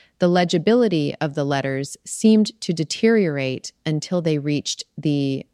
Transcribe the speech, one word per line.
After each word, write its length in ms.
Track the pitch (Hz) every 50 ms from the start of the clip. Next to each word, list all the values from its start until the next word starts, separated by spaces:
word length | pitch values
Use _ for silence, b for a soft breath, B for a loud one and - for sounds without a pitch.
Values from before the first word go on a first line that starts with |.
| B B B B
the 80 | 180 180
legibility 880 | 175 180 175 170 - 170 151 214 226 247 240 214 180 156 147 143 -
of 180 | - 160 151 139
the 120 | 156 143
letters 500 | 143 143 139 135 135 135 135 143 - - - -
seemed 560 | - - - - 220 220 214 214 - - -
to 140 | - - 170
deteriorate 1000 | 165 156 - - - - 226 233 220 190 160 143 139 135 131 127 - - - - _ -
until 360 | 160 156 151 - - 185 175
they 160 | 160 165 156 147
reached 460 | 139 151 147 147 - - - - - _ - -
the, 480 | 147 156 147 143 139 135 135 135 - _